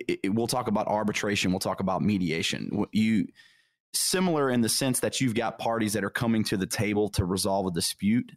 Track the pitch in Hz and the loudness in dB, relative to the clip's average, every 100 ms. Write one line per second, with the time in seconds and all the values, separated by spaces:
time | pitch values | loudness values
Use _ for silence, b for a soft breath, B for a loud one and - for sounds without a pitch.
0 | - - 98 113 117 127 117 107 - 104 | -4 -2 0 0 0 -2 0 0 0 0
1 | 107 101 107 101 92 92 104 95 95 90 | 0 -2 -2 0 0 0 -2 -2 -2 0
2 | 76 101 87 80 - 52 50 98 101 107 | 0 2 0 -2 -2 -4 -4 -4 -2 0
3 | 110 110 - b b b b b _ - | 2 2 0 b b b b b _ -4
4 | - 190 185 156 135 123 110 - 135 120 | -2 2 2 2 2 4 2 2 0 0
5 | 110 - 131 113 113 - 117 113 107 104 | -2 0 0 0 -2 -2 -2 0 0 0
6 | 98 - 117 110 104 107 92 - 104 104 | -2 -2 0 2 0 -2 -2 -2 0 0
7 | 104 - 92 92 101 98 95 82 - - | 0 0 0 0 0 0 0 -2 -4 -2
8 | 98 120 123 | 0 0 -2